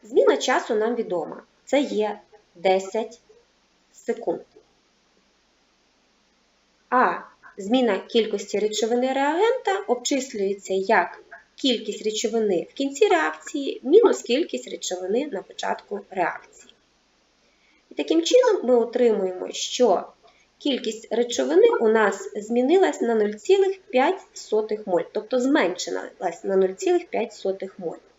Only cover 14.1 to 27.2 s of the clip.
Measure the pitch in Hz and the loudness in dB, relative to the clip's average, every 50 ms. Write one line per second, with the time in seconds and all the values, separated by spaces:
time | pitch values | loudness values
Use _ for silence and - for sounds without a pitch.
14.1 | 240 - - - 233 269 349 - - 247 - - 185 180 - - 185 180 185 185 | 2 2 -2 0 0 0 0 -2 -4 -8 -8 -8 -14 -10 -8 -8 -8 -6 -4 -2
15.1 | 202 240 285 311 226 190 170 _ - - - 196 196 - - _ 208 202 208 _ | -2 -2 -2 -2 -6 -10 -10 _ -16 -10 -6 -6 -6 -6 -8 _ -12 -12 -12 _
16.1 | - 190 175 - - - - - _ - - _ _ _ _ _ _ _ _ _ | -4 -4 -4 -2 -4 -8 -14 -20 _ -20 -20 _ _ _ _ _ _ _ _ _
17.1 | _ _ _ _ _ _ _ _ _ _ _ _ _ _ _ _ - - 294 - | _ _ _ _ _ _ _ _ _ _ _ _ _ _ _ _ -8 -8 -2 0
18.1 | 320 330 330 - - 494 494 494 415 - - 233 254 240 226 233 - 247 247 233 | 0 0 0 4 4 4 4 4 2 0 0 2 2 2 2 0 0 2 2 2
19.1 | 214 196 190 185 180 185 185 - - - - - - - 247 226 180 - - - | 2 2 -2 -4 -6 -6 -10 -10 -8 -10 -10 -8 0 2 4 4 4 2 0 -8
20.1 | - _ _ _ _ _ _ _ _ _ - 294 269 233 - 220 214 - - - | -16 _ _ _ _ _ _ _ _ _ -4 -4 -4 -2 -4 -6 -8 -8 -10 -6
21.1 | - 220 240 240 - - 262 254 302 349 453 466 453 - 240 220 220 226 220 196 | -2 -2 -2 -2 -2 -4 -2 2 4 6 6 6 6 4 2 4 4 4 4 2
22.1 | 190 - - - - 214 208 - 233 240 254 262 330 392 370 311 - - - 233 | 0 -2 -8 -10 -10 -10 -8 -2 0 0 2 4 4 4 4 4 2 -2 -2 0
23.1 | 233 220 208 208 208 214 - - 370 403 381 381 392 - _ _ - 254 262 311 | 2 2 0 0 -2 -6 2 2 4 4 4 2 0 -6 _ _ 0 2 2 2
24.1 | 381 392 - _ _ - - - - 214 214 214 226 208 - - 180 165 - - | 0 -2 -6 _ _ -20 -8 -2 -2 -2 -2 -2 -6 -8 -4 -2 0 0 -2 -2
25.1 | _ 214 208 - - 254 247 269 277 311 233 170 180 - - - 185 185 - - | _ -8 -6 -2 -2 0 0 2 2 2 2 0 -2 -4 -8 -8 -6 -8 -8 -10
26.1 | - _ 196 180 165 - - 202 190 190 190 185 190 - - 359 359 349 349 - | -14 _ -6 -6 -6 -6 -6 -2 2 2 2 2 0 -2 -2 0 0 0 -2 -4
27.1 | - 196 | -6 -6